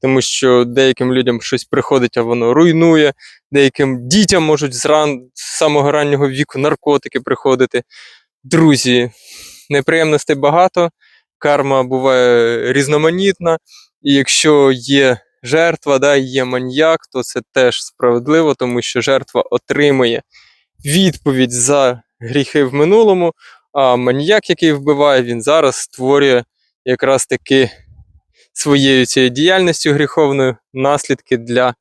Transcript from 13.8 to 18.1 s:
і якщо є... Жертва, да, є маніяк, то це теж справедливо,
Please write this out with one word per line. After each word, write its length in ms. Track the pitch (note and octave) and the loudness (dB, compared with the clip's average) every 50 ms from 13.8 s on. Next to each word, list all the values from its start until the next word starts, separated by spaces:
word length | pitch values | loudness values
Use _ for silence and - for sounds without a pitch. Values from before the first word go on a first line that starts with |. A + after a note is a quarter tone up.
| - _ _ _ _ | -20 _ _ _ _
і 120 | C#3+ C#3 | 0 0
якщо 580 | C#3 C3+ - - - - D#3 D3+ D3 C#3 C3+ C3 | 0 0 0 -2 0 2 2 4 4 4 2 2
є... 460 | B2+ A#2+ B2+ C#3 C#3 C#3 C3 B2 A2+ _ _ _ _ _ | 0 -2 -2 0 2 2 2 0 -2 _ _ _ _ _
Жертва, 560 | B2 C3 D#3+ E3 E3+ E3 - - D3 C#3+ C3 | -2 0 0 2 0 -2 -4 -2 -2 0 2
да, 180 | C3 C#3+ C#3+ | 2 2 2
є 280 | C#3 C3 B2+ B2+ C3+ B2+ | 2 0 -2 -4 -4 -4
маніяк, 640 | B2 B2+ B2+ B2+ B2+ B2+ C#3 D#3 D#3+ E3 E3 - _ _ | -2 -4 -6 -6 -6 -2 0 0 0 0 -2 -4 _ _
то 100 | B2+ B2 | -10 -8
це 180 | - - C3 A2+ _ _ | -6 -8 -10 -10 _ _
теж 300 | C3+ B2+ B2 A#2+ - - | 2 2 2 0 -2 -10
справедливо, 720 | - _ _ - B2 | -14 _ _ -2 0